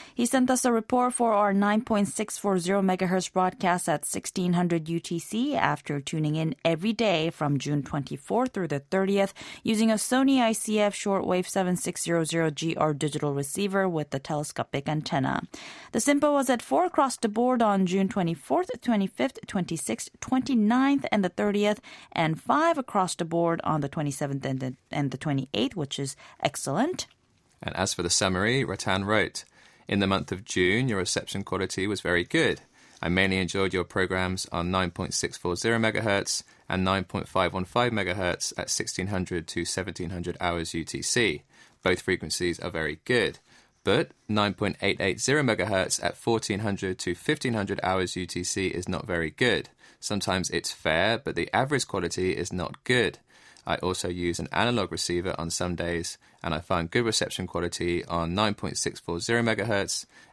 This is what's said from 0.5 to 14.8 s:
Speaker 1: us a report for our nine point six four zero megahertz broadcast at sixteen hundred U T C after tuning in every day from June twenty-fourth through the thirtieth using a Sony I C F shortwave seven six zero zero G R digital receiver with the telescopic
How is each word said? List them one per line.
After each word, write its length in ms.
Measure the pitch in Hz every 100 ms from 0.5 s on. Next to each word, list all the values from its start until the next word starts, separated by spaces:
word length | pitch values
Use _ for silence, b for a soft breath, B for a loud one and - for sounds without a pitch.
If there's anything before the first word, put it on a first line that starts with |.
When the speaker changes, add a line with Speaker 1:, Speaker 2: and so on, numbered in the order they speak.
Speaker 1:
us 140 | 247
a 80 | 247
report 420 | 226 220 247 247
for 200 | 247 233
our 180 | 202 208
nine 300 | 196 202 220
point 260 | 247 214 190
six 280 | - 208 -
four 220 | 202 185
zero 240 | 170 196
megahertz 500 | 190 185 185 185 -
broadcast 560 | 185 185 - 185 180 -
at 180 | 151 -
sixteen 480 | 190 - - 180
hundred 340 | 175 180 170 160
U 100 | 165
T 220 | - 170
C 340 | - 220 277
after 460 | 277 143 147 - 143
tuning 340 | 139 160 151
in 220 | 156 160 -
every 280 | 165 165 208
day 380 | 214 220 165 160
from 280 | - 147 143
June 260 | 143 147
twenty-fourth 720 | 131 - 135 - - 214 254
through 140 | 202 165
the 120 | 143
thirtieth 540 | 139 190 196 202 196 B B B
using 280 | - 220 226
a 60 | 214
Sony 440 | - 254 269 269
I 120 | 226
C 280 | 220 - 214
F 160 | 208 -
shortwave 500 | 208 196 - 180 180
seven 300 | 196 185 180
six 260 | - -
zero 220 | - 170
zero 260 | 156 165 160
G 240 | 139 160
R 200 | - 156
digital 400 | 143 151 151 147
receiver 540 | 139 139 - 202 196 190
with 220 | 165 147
the 80 | 139
telescopic 720 | - 151 156 - 120 139